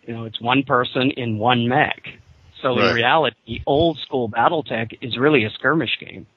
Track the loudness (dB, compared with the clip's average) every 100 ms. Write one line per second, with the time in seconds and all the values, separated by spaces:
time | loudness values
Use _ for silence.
0 | -10 -10 -10 -6 0 0 2 2 2 0
1 | 0 0 -4 0 2 2 2 2 0 -2
2 | -12 -20 -20 -20 -20 -6 -2 2 2 2
3 | 2 2 2 -2 -12 -8 0 2 2 -2
4 | -4 -4 -2 2 2 2 -4 -6 -6 -8
5 | -8 0 4 4 0 -2 0 2 0 -4
6 | -8 -18 -20